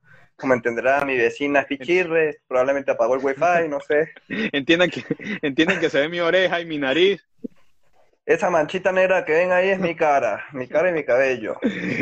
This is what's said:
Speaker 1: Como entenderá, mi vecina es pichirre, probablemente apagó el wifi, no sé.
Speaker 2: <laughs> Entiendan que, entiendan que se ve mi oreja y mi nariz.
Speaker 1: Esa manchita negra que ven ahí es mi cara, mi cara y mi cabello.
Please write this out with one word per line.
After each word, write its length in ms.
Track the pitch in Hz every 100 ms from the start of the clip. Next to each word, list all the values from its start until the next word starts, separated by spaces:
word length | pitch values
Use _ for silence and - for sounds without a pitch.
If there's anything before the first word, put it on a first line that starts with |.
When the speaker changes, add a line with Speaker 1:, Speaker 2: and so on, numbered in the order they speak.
| _ - _ -
Speaker 1:
Como 160 | 139
entenderá, 500 | 123 120 117 120 139
mi 140 | 139 131
vecina 440 | 117 - 143 143
es 40 | 135
pichirre, 720 | 139 131 175 175 165 156 147 -
probablemente 440 | 127 131 139 135
apagó 240 | 127 117 131
el 100 | 139
wifi, 420 | 135 165 175 165
no 120 | 143
sé. 320 | - 151 160 - -
Speaker 2:
<laughs> 240 | 202 220
Entiendan 360 | 143 135 170 180
que, 140 | - - - - 208
entiendan 380 | 147 135 160 185
que 100 | 160
se 100 | 143
ve 100 | 147
mi 100 | 175
oreja 420 | 170 180 185 180
y 40 | 170
mi 120 | 156
nariz. 500 | 135 143 185 190 _ _ - - - _ _ _ _ _
Speaker 1:
Esa 260 | - 165 190
manchita 420 | 175 - 185 190
negra 340 | 185 185 185 175
que 80 |
ven 180 | 156 180
ahí 180 | 180 190
es 100 | 190
mi 160 | 180 165
cara, 500 | 156 143 117 107 -
mi 140 | 139 123
cara 240 | 147 180
y 20 |
mi 100 | 165
cabello. 540 | 139 123 135 127 104 - 247 - 90 -